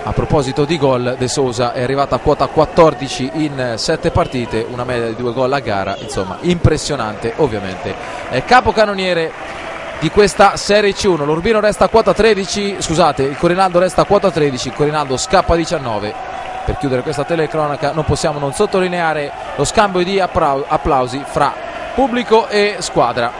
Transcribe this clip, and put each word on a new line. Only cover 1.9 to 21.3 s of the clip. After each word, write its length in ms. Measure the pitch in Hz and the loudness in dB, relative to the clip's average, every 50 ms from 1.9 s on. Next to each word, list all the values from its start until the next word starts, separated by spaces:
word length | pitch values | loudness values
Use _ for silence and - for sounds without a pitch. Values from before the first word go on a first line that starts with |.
| 135 139 139 135 131 | 0 -2 0 0 -2
a 40 | 123 | 0
quota 260 | - 156 143 - 143 | 2 0 2 2 0
quattordici 800 | 127 - 160 151 147 - - 170 156 143 - 139 127 - - 123 139 - | -2 2 0 0 2 6 6 6 6 6 2 -6 -6 -4 -4 -4 -4 -2
in 400 | 156 151 151 143 131 127 123 117 | -2 -4 -2 -2 -4 -4 -4 -4
sette 340 | 107 - - 165 156 - 170 | -4 -2 -2 -2 0 0 0
partite, 560 | - 190 170 143 - 127 120 110 - 110 113 117 | 0 0 0 0 -2 -4 -4 -2 -2 -4 -4 -4
una 140 | 120 120 123 | -6 -6 -4
media 240 | 123 127 120 117 | -4 -2 -2 -2
di 80 | 113 113 | -4 -4
due 180 | 110 123 120 113 | -4 -4 -4 0
gol 180 | 127 127 123 | 0 0 0
a 80 | 139 143 | 0 -2
gara, 360 | 127 113 104 98 95 95 98 - | -2 -2 -2 -2 -2 -4 -4 -6
insomma 380 | - 90 - - 95 92 95 - | -8 -8 -6 -6 -4 -4 -6 -4
impressionante 920 | - 170 175 170 - 170 160 147 - - 147 131 113 107 107 98 - 113 113 | 0 0 0 2 2 2 2 2 -2 -4 -4 -4 -4 -6 -6 -4 -6 -6 0
ovviamente. 580 | - 160 131 110 104 98 95 92 90 - 104 92 - - - - - - - | 0 0 0 0 -4 -6 -6 -8 -8 -8 -8 -8 -8 -10 -12 -12 -12 -10 -4
È 140 | 147 156 - | -4 -4 2
capocannoniere 880 | - 240 254 214 220 202 220 214 202 202 190 190 185 180 170 160 156 - - - - - - - - - - - - - - | 4 4 4 4 4 2 2 2 2 2 -2 -2 0 0 0 -2 -4 -6 -10 -14 -12 -12 -12 -12 -12 -12 -12 -12 -12 -8 -4
di 100 | - 160 | -4 0
questa 460 | - 202 208 196 - - 202 196 165 | 4 4 4 4 6 6 6 6 6
Serie 380 | 151 - - 202 208 208 202 190 | 2 -2 2 2 4 4 2 0
C 100 | - - | 0 2
uno. 200 | 208 175 151 143 | 2 2 2 2
L'Urbino 340 | 143 156 165 170 226 226 214 | 0 0 0 2 2 2 4
resta 260 | 208 214 202 - 208 | 2 2 2 4 2
a 20 | 185 | 4
quota 240 | - 226 220 202 175 | 6 4 4 4 2
tredici, 640 | - 214 226 214 190 196 - - 202 202 202 196 - | 4 4 4 4 2 0 -4 -4 -4 -2 -4 -4 -4
scusate, 440 | 170 - 160 151 180 151 139 - 135 | -2 -2 2 4 4 2 4 2 -2
il 140 | 139 147 | -2 -2
Corinaldo 420 | - - 170 175 185 190 185 165 175 | 0 0 2 2 2 2 2 4 4
resta 220 | 185 185 - - | 2 4 2 2
a 40 | 156 | 2
quota 260 | - 196 208 202 190 | 4 4 4 4 2
tredici, 380 | - 160 147 143 127 123 - 135 | 2 2 0 0 0 -2 -6 -8
il 40 | - | -2
Corinaldo 440 | - 147 147 151 156 147 135 131 | -2 -2 0 0 -2 -2 -2 -2
scappa 360 | 123 - - - 190 170 - 175 | -4 -2 2 2 2 4 4 2
a 40 | |
diciannove. 560 | 170 165 - 175 156 139 123 110 104 101 107 110 - - - - - - - - - - | 0 0 -2 -4 -4 -4 -4 -4 -4 -4 -6 -8 -8 -10 -10 -10 -10 -10 -10 -10 -8 -4
Per 120 | - 104 | -4 -4
chiudere 240 | - - 139 127 127 | -2 -2 0 0 0
questa 220 | 123 156 147 147 139 | -2 -2 -4 -4 -2
telecronaca 680 | - 170 165 156 147 - 160 151 147 143 131 147 143 | -2 0 -2 -2 -2 0 -2 -2 -2 -2 -2 -2 -2
non 140 | 143 160 151 | -2 0 0
possiamo 340 | - 151 139 - 165 147 147 | 0 0 0 0 -2 -2 -2
non 140 | 143 139 131 | -4 -4 0
sottolineare 800 | - 208 202 - 190 185 180 180 175 170 160 156 151 143 143 - - - - - | 0 0 2 2 0 0 0 0 0 0 0 0 -2 -4 -6 -8 -10 -10 -10 -4
lo 100 | - 147 | -2 -2
scambio 380 | 139 - - 208 202 185 180 180 | 0 4 2 2 4 2 0 0
di 160 | 175 196 190 | 2 2 0
appra-, 440 | 185 175 - 185 165 147 139 135 143 | 0 0 0 0 2 2 2 0 -2
applausi 540 | - 151 156 - 175 151 131 127 123 117 139 135 | -2 -2 0 2 2 2 2 2 0 -4 -8 -8
fra 280 | - | -4